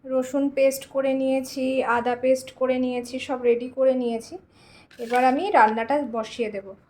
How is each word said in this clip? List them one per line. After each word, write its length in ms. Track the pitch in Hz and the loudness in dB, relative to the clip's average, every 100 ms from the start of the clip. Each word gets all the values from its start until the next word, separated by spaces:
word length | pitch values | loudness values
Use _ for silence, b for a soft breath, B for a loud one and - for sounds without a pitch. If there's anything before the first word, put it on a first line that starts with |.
| 269 | 0
রসুন 440 | 262 254 285 277 | -2 0 0 0
পেস্ট 360 | 269 269 262 - | 2 2 2 -6
করে 280 | 269 269 | -2 0
নিয়েছি, 720 | 269 262 269 262 277 262 262 | 0 0 0 -2 -4 -2 0
আদা 320 | - 240 233 240 | 0 0 0 0
পেস্ট 360 | 254 262 262 | 2 0 -2
করে 280 | - 254 254 | -4 -2 0
নিয়েছি, 400 | 254 247 240 262 | -2 -4 -6 -10
সব 220 | 269 254 | -6 0
রেডি 280 | 240 233 254 | 2 2 -2
করে 240 | 262 262 | 0 2
নিয়েছি। 440 | 254 240 226 - 349 _ b b b b - | 2 -2 -4 -8 -16 _ b b b b -14
এবার 280 | 233 247 254 | -2 2 4
আমি 260 | 277 381 | 2 2
রান্নাটা 500 | 349 220 226 226 294 262 | 4 4 2 0 -2 -2
বসিয়ে 400 | 226 214 - 214 | -6 -8 -6 -6
দেব। 220 | 202 190 196 | -6 -12 -20